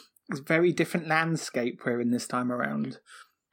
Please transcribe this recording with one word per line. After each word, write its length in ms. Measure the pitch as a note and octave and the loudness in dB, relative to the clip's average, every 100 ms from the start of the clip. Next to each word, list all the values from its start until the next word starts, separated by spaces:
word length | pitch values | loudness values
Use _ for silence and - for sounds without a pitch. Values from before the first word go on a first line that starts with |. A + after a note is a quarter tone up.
| - _ - | -20 _ -10
it's 100 | C#3 | -6
a 20 | |
very 300 | - E3 F3 | 0 4 4
different 360 | E3 D#3+ F3+ D#3 | 4 0 -2 0
landscape 720 | D#3 E3 D#3+ - B2+ A#2+ - | 2 2 0 -2 -2 -2 -2
we're 160 | - A#2+ | -2 0
in 100 | A#2+ | 2
this 160 | A#2+ - | 0 0
time 260 | B2 B2 | -2 -2
around. 460 | B2 C#3 D3 C#3 C3 - - - _ _ | -2 -2 -2 -4 -6 -16 -20 -20 _ _